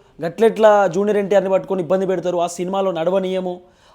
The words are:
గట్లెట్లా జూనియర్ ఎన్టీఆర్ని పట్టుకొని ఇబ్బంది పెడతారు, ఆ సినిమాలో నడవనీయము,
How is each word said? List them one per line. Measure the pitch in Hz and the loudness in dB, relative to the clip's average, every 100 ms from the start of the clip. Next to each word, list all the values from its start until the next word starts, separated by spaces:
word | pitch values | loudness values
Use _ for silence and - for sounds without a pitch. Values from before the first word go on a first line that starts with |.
| _ - | _ -10
గట్లెట్లా | 165 170 226 190 214 208 190 | -8 0 0 4 4 6 2
జూనియర్ | 165 208 208 | 0 0 0
ఎన్టీఆర్ని | 196 196 190 | 2 0 2
పట్టుకొని | 190 185 190 | -2 -2 -4
ఇబ్బంది | 156 190 190 | -2 -2 0
పెడతారు, | 185 175 175 | -2 -2 -2
ఆ | 170 170 | -4 -4
సినిమాలో | 180 190 196 165 | -4 -2 -2 -2
నడవనీయము, | 165 190 185 185 185 180 - _ _ | 0 0 -2 -4 -6 -10 -16 _ _